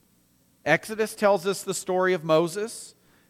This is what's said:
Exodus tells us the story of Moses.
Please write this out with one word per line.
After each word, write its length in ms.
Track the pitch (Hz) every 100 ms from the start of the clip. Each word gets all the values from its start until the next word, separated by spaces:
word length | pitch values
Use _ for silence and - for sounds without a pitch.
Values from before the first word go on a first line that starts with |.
| _ _ _ _ _ _ 143
Exodus 480 | 165 - 214 214
tells 320 | - 208 202 175
us 160 | 190
the 140 | - 185
story 380 | - 185 185
of 100 | 180
Moses. 720 | 160 156 170 180 220 - - _ _ _